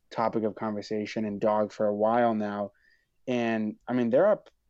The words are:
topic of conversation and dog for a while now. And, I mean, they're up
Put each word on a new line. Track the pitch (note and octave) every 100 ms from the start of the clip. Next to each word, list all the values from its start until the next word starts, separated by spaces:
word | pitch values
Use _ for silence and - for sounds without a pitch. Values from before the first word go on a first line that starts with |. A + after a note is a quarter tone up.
| -
topic | - A2 A2+
of | G#2+
conversation | G2 A2 G#2 G2+ G#2+ G#2 A#2 G#2+
and | G2+
dog | A2 G#2+ G#2+
for | - G#2+
a |
while | G#2 G#2+ A#2+ A#2
now. | A2 G#2 G2+ G2+ _ _ _ _ _ -
And, | B2 A#2 A2+ G#2+ G#2 -
I |
mean, | B2 A#2+
they're | C3 G3
up | G3 - _ _